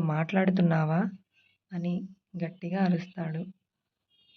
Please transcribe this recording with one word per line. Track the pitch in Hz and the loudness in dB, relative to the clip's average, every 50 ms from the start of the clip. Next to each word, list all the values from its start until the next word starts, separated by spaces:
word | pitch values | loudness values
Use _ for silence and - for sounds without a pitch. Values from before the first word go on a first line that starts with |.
| 165 | 0
మాట్లాడుతున్నావా?" | 156 151 156 165 - 196 190 190 190 185 190 175 165 160 160 156 156 160 175 214 190 196 - _ _ _ _ _ _ _ _ _ - | 2 2 0 0 0 2 2 2 4 4 4 4 4 4 2 2 2 2 0 0 0 -4 -10 _ _ _ _ _ _ _ _ _ -10
అని | 185 175 170 175 175 - 190 - - _ _ _ - | -8 -6 -4 -4 -4 -4 -6 -10 -16 _ _ _ -8
గట్టిగా | 170 165 165 - - 175 170 180 196 190 | -6 -6 -6 -8 -8 -8 -4 0 2 2
అరుస్తాడు. | 180 175 165 - - - 180 165 160 156 160 180 185 - _ _ _ _ _ _ _ _ _ _ _ _ _ _ _ _ | 2 2 0 0 -6 -8 -8 -6 -6 -4 -6 -8 -10 -12 _ _ _ _ _ _ _ _ _ _ _ _ _ _ _ _